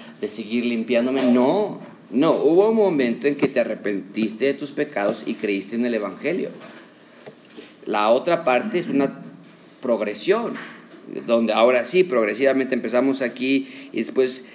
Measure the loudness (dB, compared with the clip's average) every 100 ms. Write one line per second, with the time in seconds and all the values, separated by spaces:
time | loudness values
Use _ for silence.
0 | -20 -10 -10 -8 -6 -4 -2 -4 -2 0
1 | 0 0 2 4 4 2 -2 -6 -14 -20
2 | -6 0 2 4 4 4 4 4 2 2
3 | 0 0 -2 0 0 0 -2 -4 -4 -4
4 | -6 -4 -4 -2 -2 -2 -6 -6 -4 -2
5 | -2 -2 -6 -6 -4 -4 -4 -2 -2 -2
6 | -4 -6 -4 -4 -6 -10 -18 -20 -20 -20
7 | -20 -20 -20 -20 -20 -20 -20 -14 -4 0
8 | 4 4 2 0 2 0 0 -4 0 0
9 | 0 -4 -16 -20 -20 -20 -20 -8 -2 0
10 | -2 -2 0 0 0 -6 -12 -18 -20 -20
11 | -14 -10 0 2 4 4 4 4 4 2
12 | 4 2 2 2 2 4 0 -2 0 2
13 | 2 0 -4 -2 0 0 -2 -12 -8 -6
14 | -2 0 0 -2 -10